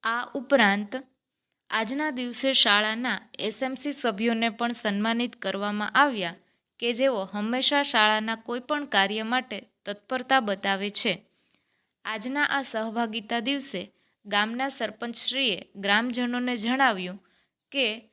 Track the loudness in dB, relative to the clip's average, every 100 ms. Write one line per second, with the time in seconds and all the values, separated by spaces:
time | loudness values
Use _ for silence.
0 | -2 -4 -6 -10 2 6 6 4 -4 -10
1 | -12 _ _ _ _ _ _ -2 -2 -2
2 | -2 -2 -6 -2 0 4 4 4 2 -2
3 | -2 -4 -8 -6 -4 -2 -4 -4 -4 -2
4 | -2 2 0 2 0 -2 -4 -2 -2 0
5 | 2 2 -2 -4 -6 -2 -2 -2 0 4
6 | 4 2 -4 -8 _ _ _ _ -4 2
7 | 2 2 -4 -4 -2 0 2 2 4 4
8 | 6 4 0 -6 -4 -6 -2 -4 2 2
9 | 4 0 -2 -2 -2 -12 -12 _ -10 -10
10 | -6 -6 2 2 2 -2 0 0 -2 0
11 | 0 -2 _ _ _ _ _ _ _ _
12 | -8 -6 -4 0 2 0 -2 -4 -4 -2
13 | -2 -4 -4 -4 -2 -4 -4 -8 -10 _
14 | _ _ -2 0 0 -2 -4 -4 -6 -6
15 | -8 -6 -4 0 0 -2 -8 -6 2 2
16 | 2 -2 -2 -2 -2 -2 -2 4 2 2
17 | -6 -10 _ _ _ _ _ -2 -2 -4
18 | _